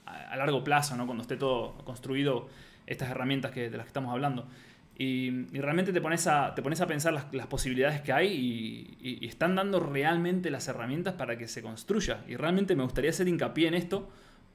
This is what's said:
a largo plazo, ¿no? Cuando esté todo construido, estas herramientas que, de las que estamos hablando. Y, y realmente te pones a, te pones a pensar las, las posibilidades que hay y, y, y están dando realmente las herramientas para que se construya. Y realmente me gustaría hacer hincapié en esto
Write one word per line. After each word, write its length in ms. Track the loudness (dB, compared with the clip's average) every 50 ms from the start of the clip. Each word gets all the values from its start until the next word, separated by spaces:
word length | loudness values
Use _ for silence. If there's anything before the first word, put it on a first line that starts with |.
| -16
a 300 | -14 -14 -12 -12 -8 -4
largo 260 | -2 0 2 2 2 2
plazo, 320 | 4 4 4 4 2 -2
¿no? 100 | -2 -4
Cuando 160 | -4 -4 -6 -4
esté 140 | -4 -2 0
todo 360 | 2 2 2 2 0 -4 -8 -10 -12
construido, 600 | -12 -12 -10 -6 -4 0 2 2 2 2 0 -2 -6 -16 -20 -20 -20 -20 -16 -8
estas 240 | -8 -6 -4 -4 -4
herramientas 420 | -4 -2 0 0 0 0 0 -4
que, 180 | -4 -4 -4 -4
de 80 | -4 -8
las 80 | -8
que 40 | -6
estamos 220 | -6 -4 -4 -2
hablando. 360 | -2 0 0 0 0 -2 -6 -10 -14 -20 -20 -20 -20 -20 -20 -14 -6 -4
Y, 500 | -2 0 0 0 0 0 -2 -2 -4 -6
y 100 | -6 -4
realmente 320 | -2 2 2 2 4 4 2
te 80 | 2
pones 260 | 2 2 0 2 4 4
a, 260 | 4 4 4 2 0
te 80 | -2
pones 200 | -2 0 0 0
a 60 | 0 0
pensar 260 | 0 0 2 2 0
las, 200 | 0 -2 -4 -6
las 140 | -6 -4 -4
posibilidades 540 | -2 -2 0 0 2 4 4 4 2 0
que 100 | 0 2
hay 160 | 4 4 4 4
y, 680 | 2 2 0 0 0 -2 -4 -6 -8 -10 -12 -14 -16 -12
y, 260 | -8 -8 -8 -6 -8
y 20 | -8
están 280 | -2 0 2 2 2
dando 240 | 2 2 2 2 0
realmente 720 | 0 0 0 2 2 4 4 4 2 2 2 0 0 -2
las 160 | -2 -4 -4 -6
herramientas 480 | -6 -4 -4 -4 -2 -2 -2 -2 -4
para 220 | -4 -4 -4 -4 -6
que 100 | -6 -8
se 140 | -10 -10
construya. 600 | -10 -10 -10 -8 -2 0 0 2 2 0 -2 -4 -6 -8
Y 80 | -6
realmente 400 | -2 0 2 2 4 4 4 2
me 80 | 2 2
gustaría 260 | 0 0 2 2 2
hacer 180 | 2 2 2 2
hincapié 420 | 2 2 2 0 2 4 4 4
en 40 | 4
esto 360 | 2 0 0 -2 -4 -4 -6 -16 -20 -20 -20 -20 -20 -20 -16 -8